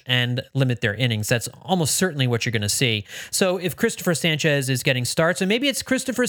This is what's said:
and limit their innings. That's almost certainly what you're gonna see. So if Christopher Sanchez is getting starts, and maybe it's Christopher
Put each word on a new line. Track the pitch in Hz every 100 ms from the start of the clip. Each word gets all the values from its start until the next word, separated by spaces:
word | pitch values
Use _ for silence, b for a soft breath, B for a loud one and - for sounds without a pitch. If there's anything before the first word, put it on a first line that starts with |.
| -
and | 127 123 123 -
limit | 135 131 120
their | 110
innings. | 101 127 107 104
That's | 120 - -
almost | 143 185 143 -
certainly | 185 147 127
what | 117 123
you're |
gonna | 110 104
see. | - 123 107 - B B
So | - 185 180
if | 175 -
Christopher | 233 - 185
Sanchez | 156 170 151 160 143 131
is | 127
getting | 151 127 120
starts, | - 165 175
and | 190
maybe | 233 277
it's | -
Christopher | - 254 - 233